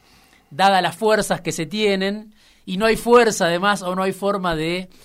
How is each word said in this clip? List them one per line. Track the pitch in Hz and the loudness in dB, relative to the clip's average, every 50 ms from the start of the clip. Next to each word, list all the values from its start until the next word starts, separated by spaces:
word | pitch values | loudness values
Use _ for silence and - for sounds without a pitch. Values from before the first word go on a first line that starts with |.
| _ _ _ _ _ _ _ _ _ _ | _ _ _ _ _ _ _ _ _ _
dadas | 143 139 190 196 196 185 | -2 2 2 4 4 4
las | 175 165 - | 2 0 -2
fuerzas | - 220 214 220 208 196 - 185 160 | -2 0 2 2 2 2 -2 -4 -4
que | - 170 | -4 -6
se | 151 - 160 | -6 -6 -8
tienen, | 156 202 214 214 202 196 190 190 196 208 214 214 214 - _ _ _ _ _ _ | -6 -4 -2 0 0 0 0 -2 -4 -4 -6 -12 -18 -20 _ _ _ _ _ _
y | 190 185 | -8 -4
no | 190 220 | 0 0
hay | 226 226 | 0 0
fuerza | 226 - 233 240 240 233 220 - - 190 | 0 2 4 6 6 6 4 2 0 0
además, | 165 170 175 190 208 202 175 | 0 0 0 0 0 -2 -2
o | 180 180 185 | -4 -6 -4
no | 185 | -2
hay | 190 190 | -2 -4
forma | 185 185 202 202 202 196 185 175 165 | -4 -2 -2 -2 -2 -2 -2 -4 -2
de | 156 160 165 175 185 185 180 - - | -2 -2 -4 -4 -6 -8 -12 -18 -20